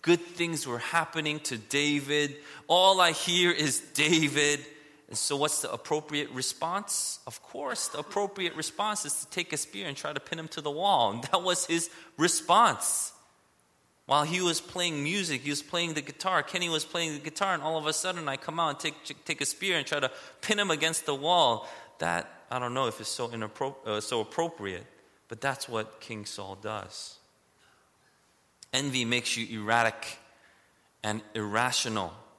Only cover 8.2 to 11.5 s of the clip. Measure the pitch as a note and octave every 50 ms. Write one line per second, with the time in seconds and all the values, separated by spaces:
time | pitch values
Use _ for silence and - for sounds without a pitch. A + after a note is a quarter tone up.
8.2 | G#3 G3 G3 G3 F#3 E3+ D#3+ D#3 D3+ - - - G3+ G#3+ G#3+ G#3 - D3+ - -
9.2 | - - - F3+ F3 - - D3 - - - G3 G3 D#3+ C#3 - - D3+ D3 C#3+
10.2 | - - - E3 D#3+ D#3+ - - D3 D3+ C#3+ D3+ F#3 G3+ G3 C#3+ A#2 G2+ G2+ A#2+
11.2 | A#2+ - - F#3 F3+ F#3